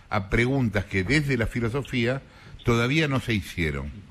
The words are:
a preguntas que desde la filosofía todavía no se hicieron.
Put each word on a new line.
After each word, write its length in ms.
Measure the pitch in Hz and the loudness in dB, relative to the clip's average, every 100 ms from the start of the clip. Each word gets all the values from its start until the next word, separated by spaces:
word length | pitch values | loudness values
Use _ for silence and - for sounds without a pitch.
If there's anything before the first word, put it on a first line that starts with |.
| - | -6
a 180 | 104 98 | -4 0
preguntas 560 | 113 120 139 120 101 | 2 2 2 2 0
que 200 | 95 98 | -2 -2
desde 340 | 92 147 143 127 | 2 2 2 0
la 80 | 107 | 0
filosofía 720 | 123 117 131 - 127 117 135 - - - - | 0 -2 -2 -4 -2 0 -2 -6 -18 -20 -6
todavía 440 | - 117 120 156 151 | 0 2 4 2 2
no 120 | 131 | 0
se 120 | - | 0
hicieron. 580 | 110 - - 80 71 71 - - | -2 -2 -4 -2 -2 -6 -10 -16